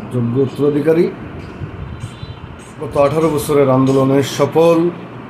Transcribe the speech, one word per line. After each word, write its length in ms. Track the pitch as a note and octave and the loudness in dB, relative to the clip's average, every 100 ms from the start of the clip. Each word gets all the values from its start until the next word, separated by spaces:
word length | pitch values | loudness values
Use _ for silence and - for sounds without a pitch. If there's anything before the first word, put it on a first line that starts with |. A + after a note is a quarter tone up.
| G#2 | -6
যোগ্য 280 | B2 A#2 B2 | -4 -2 0
উত্তরাধিকারী, 720 | C3+ - C#3+ C#3+ C#3+ D#3+ F#3+ - - - - - - - - - - - - - - - - - | 0 0 0 2 2 2 2 -2 -12 -14 -14 -12 -12 -12 -12 -12 -12 -12 -14 -14 -16 -16 -18 -12
গত 160 | C#3+ C#3+ | -4 2
আঠারো 340 | C#3+ D#3 D#3+ | 2 2 0
বছরের 400 | D3 A#2+ D3 C3 | 0 0 2 4
আন্দোলনের 520 | C3 C3 C3+ C3+ C#3 | 4 4 4 4 2
সফল 680 | C3+ - C#3+ D#3 E3 E3 F3 F3 - - - | 0 0 2 4 4 4 2 -2 -10 -16 -16